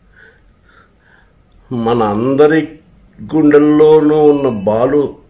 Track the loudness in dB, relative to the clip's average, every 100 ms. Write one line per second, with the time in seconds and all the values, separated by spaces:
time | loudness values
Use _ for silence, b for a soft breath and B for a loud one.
0 | _ b b b _ _ _ b b b
1 | b b b _ _ _ _ -6 -4 -2
2 | -2 -4 -4 0 2 2 -4 -12 _ _
3 | _ _ -6 0 2 4 2 2 4 4
4 | 2 2 2 2 -2 -4 -4 -2 -2 -2
5 | -4 -8 _